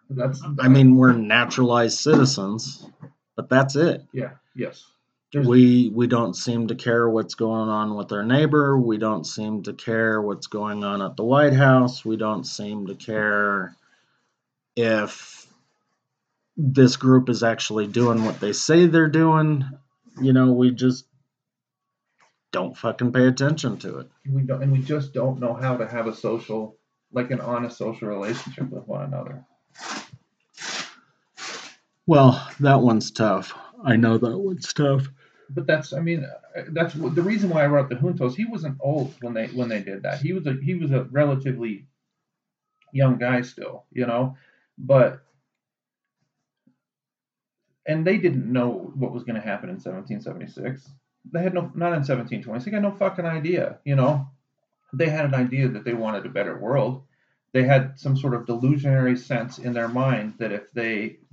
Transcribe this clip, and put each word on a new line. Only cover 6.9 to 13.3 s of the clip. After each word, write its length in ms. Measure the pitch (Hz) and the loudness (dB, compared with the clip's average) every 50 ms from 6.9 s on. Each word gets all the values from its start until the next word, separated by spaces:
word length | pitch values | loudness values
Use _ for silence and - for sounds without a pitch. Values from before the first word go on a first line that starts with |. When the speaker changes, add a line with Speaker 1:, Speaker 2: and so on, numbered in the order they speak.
| 117 120 117 117 | 2 2 2 2
Speaker 2:
what's 260 | 110 110 110 - - | 2 0 -2 -4 -6
going 320 | - 113 110 113 113 110 110 | -4 -4 -2 -2 -2 -2 -2
on 260 | 107 107 107 107 104 | -2 -2 -2 -4 -6
with 160 | 104 98 - 104 | -6 -8 -6 -6
our 120 | 104 104 | -4 0
neighbor. 520 | 117 127 147 156 143 151 151 143 139 139 131 | 2 2 2 4 4 2 2 2 2 2 2
We 180 | 120 117 107 107 | 2 2 0 0
don't 260 | 110 110 107 87 78 | 0 -2 -2 -4 -6
seem 380 | - - 110 107 107 107 104 90 | -8 -10 -8 -6 -6 -6 -6 -8
to 80 | 104 - | -10 -12
care 460 | - - 117 113 113 113 110 110 107 | -10 -6 -4 -2 0 0 0 0 0
what's 280 | 104 104 98 90 - - | -2 -4 -6 -8 -10 -10
going 340 | - 107 104 104 104 104 101 | -8 -8 -6 -6 -6 -6 -6
on 180 | 101 101 101 | -4 -4 -4
at 160 | 98 87 - | -6 -6 -6
the 80 | - 107 | -4 0
White 280 | 120 135 143 151 143 135 | 2 4 4 4 4 4
House. 520 | 131 139 135 131 127 123 123 127 - - | 6 6 6 6 6 4 2 -2 -4 -6
We 120 | 113 110 | -6 -4
don't 280 | 107 110 107 107 90 - | -2 -2 -2 -4 -4 -6
seem 420 | - - - 104 104 107 104 98 92 | -10 -10 -10 -10 -8 -8 -8 -8 -10
to 60 | 98 | -12
care 800 | - - - 107 107 107 107 | -12 -10 -6 -4 -2 0 0